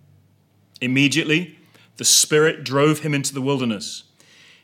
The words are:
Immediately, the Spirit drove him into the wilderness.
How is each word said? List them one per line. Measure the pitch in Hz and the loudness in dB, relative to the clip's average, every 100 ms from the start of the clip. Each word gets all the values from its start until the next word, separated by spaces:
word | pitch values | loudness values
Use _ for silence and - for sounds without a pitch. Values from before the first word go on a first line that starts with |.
| _ _ _ _ _ _ _ - | _ _ _ _ _ _ _ -8
Immediately, | 127 131 139 135 156 156 180 - _ _ _ - | -2 2 2 2 0 0 -2 -12 _ _ _ -4
the | |
Spirit | 120 - - 151 156 - | 2 2 4 2 2 0
drove | 123 139 147 151 | -4 2 2 2
him | 156 | -2
into | 143 135 | -4 -4
the | 135 | -6
wilderness. | 131 143 123 104 - - - _ _ _ - _ | -4 -2 -2 -4 -8 -14 -18 _ _ _ -20 _